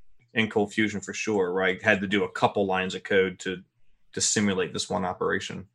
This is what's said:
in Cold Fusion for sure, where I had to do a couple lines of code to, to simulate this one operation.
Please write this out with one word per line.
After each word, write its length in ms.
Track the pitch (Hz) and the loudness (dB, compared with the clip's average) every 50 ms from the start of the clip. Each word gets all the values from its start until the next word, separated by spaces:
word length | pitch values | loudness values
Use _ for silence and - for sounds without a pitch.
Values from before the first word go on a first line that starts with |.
| - - - - _ _ - | -20 -20 -20 -20 _ _ -2
in 160 | 117 110 104 | -2 0 2
Cold 220 | - 107 101 101 - | 2 0 0 0 0
Fusion 260 | 110 107 101 104 95 | 0 0 0 -2 -4
for 140 | - 98 95 | -8 -8 -8
sure, 380 | - - 110 107 98 92 90 90 | -6 -2 0 2 2 2 2 0
where 100 | 95 92 | 0 0
I 140 | 92 92 - | 0 0 2
had 180 | - 110 107 95 | 2 2 4 4
to 40 | 101 | 2
do 180 | 95 104 98 92 | 2 2 2 0
a 60 | 92 | 0
couple 360 | - - 131 117 - 110 98 | 0 0 0 2 2 2 0
lines 280 | 95 92 92 92 92 101 | 2 0 0 0 -2 -4
of 80 | 92 | -6
code 360 | - - 104 95 92 92 92 - | -2 2 2 4 4 2 0 -6
to, 220 | - 95 92 92 - _ _ _ - - - _ _ _ | -6 -6 -6 -8 -10 _ _ _ -20 -20 -20 _ _ _
to 80 | - 117 | -4 -2
simulate 520 | - - - 110 104 101 95 92 90 73 - | 0 0 2 2 2 2 2 0 -2 -2 -4
this 160 | - - - | -6 -4 -2
one 140 | - 92 92 | -2 -2 -2
operation. 600 | 90 90 - 87 90 92 98 - - - 92 98 - | -2 -2 -2 -2 0 0 -2 -4 -6 -10 -12 -14 -16